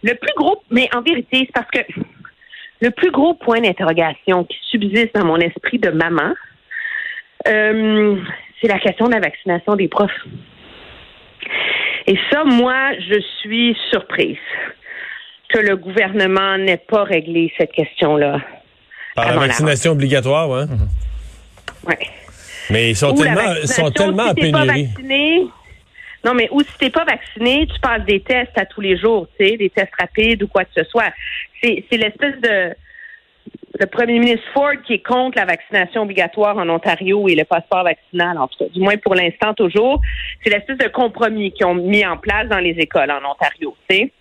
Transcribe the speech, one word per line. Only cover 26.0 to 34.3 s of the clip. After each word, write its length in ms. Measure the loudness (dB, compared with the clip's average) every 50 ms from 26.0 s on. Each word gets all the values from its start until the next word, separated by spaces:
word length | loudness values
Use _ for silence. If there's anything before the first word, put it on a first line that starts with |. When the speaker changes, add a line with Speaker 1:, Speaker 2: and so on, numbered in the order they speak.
| -20 -20 -20 -4 -2
Speaker 1:
non, 100 | 0 2
mais 140 | 2 0 2
ou 100 | 2 0 0
si 60 | 0 0 -2
t'es 120 | -2 0
pas 140 | 0 0 0
vacciné, 640 | 0 -2 -4 -4 -16 -8 -2 0 2 2 2 0
tu 120 | 0 -2 -4
passes 240 | -2 -2 -2 -2 0
des 140 | 0 0 0
tests 360 | 0 0 0 0 0 -2 -2
à 80 | -4 -4
tous 160 | -4 -6 -8
les 180 | -2 0 0 2
jours, 280 | 2 2 2 2 0 -4 _ _
tu 80 | 2
sais, 100 | 2 2
des 120 | 2 -2 -2
tests 220 | _ 0 -4 -2 -2 -4
rapides 440 | -4 -4 0 0 2 2 2 0 -2
ou 60 | 0
quoi 160 | 0 -2 -2
que 60 | 0 -2
ce 80 | -2 -2
soit. 260 | 0 0 0 0 0 -4 -8 -12 -10 -10 -10 -12 -14 _ -2 0
C'est, 220 | 0 0 0 -2 _
c'est 80 | -2 0
l'espèce 420 | 0 -2 -2 -2 -4 -4 -2 -2 0
de, 320 | 0 2 2 0 -2 -4 _ -18 -20 -20 -20 -20 -20 -20 -20 _ _ _ _ _ -20 _ -20 -20 _ _ -4
le 80 | -2
premier 320 | -2 0 -2 0 2 4 4
ministre 260 | 4 4